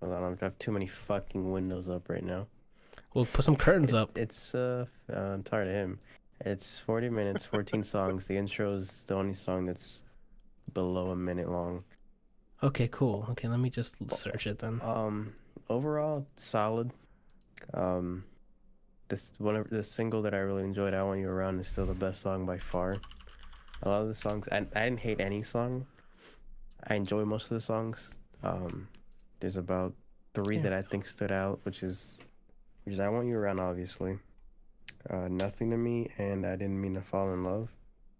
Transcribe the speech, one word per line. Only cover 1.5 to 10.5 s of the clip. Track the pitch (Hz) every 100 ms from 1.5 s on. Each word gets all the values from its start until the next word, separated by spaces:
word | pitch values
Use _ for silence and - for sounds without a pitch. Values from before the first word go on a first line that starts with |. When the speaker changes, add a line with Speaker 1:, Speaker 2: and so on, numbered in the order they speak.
Speaker 1:
windows | 92 92 92 92
up | 90 -
right | 87
now. | 90 90 107 - - - - - -
Speaker 2:
Well, | 131
put | 120 -
some | - 143
curtains | - 180 143
Speaker 1:
It, | 113
Speaker 2:
up. | 107 -
Speaker 1:
it's, | 110 - -
uh, | 127 127 123 120 - -
f-, | 98
uh, | 98
I'm | 98
tired | - 110 95
of |
him. | 101 92 92 - - - -
It's | 95 98 - -
forty | - 113 123
minutes, | 113 101 98
fourteen | - 104 101 107
Speaker 2:
<laughs> | 98
Speaker 1:
songs. | 104 95 95 92
The | 98
intro | 101 - 104
is | 98 92 -
the | -
only | 98 98
song | 92 - 92 90
that's | 87 - - - - - - -